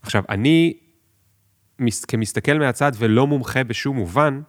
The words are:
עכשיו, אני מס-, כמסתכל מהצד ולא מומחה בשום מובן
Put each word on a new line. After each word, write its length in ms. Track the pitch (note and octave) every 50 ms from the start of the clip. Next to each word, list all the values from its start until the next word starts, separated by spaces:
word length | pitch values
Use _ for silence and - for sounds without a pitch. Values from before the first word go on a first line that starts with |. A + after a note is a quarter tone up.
עכשיו, 200 | - - - G#2+ F#2+ -
אני 460 | G#2+ G2 A2 C#3+ D#3+ E3 E3 E3+ - - _ _ _ _ _ _ _ _ _ _ _ _ _ _ _ _ _ _ _ -
מס-, 260 | A#2+ A#2+ A2 - -
כמסתכל 540 | - - A2+ A2 - - A2+ - - D3 D#3
מהצד 340 | D3 C3 A#2 - C#3+ C#3+ B2 G#2
ולא 280 | A#2 A2+ G#2+ A#2+ C3+
מומחה 380 | C#3+ D3 C#3 A#2+ - - B2+ C3
בשום 320 | A2+ A#2 - - C#3 C#3
מובן 440 | C3 G2+ E2+ F2 C3+ D3+ D3+ C3+ C#3 D3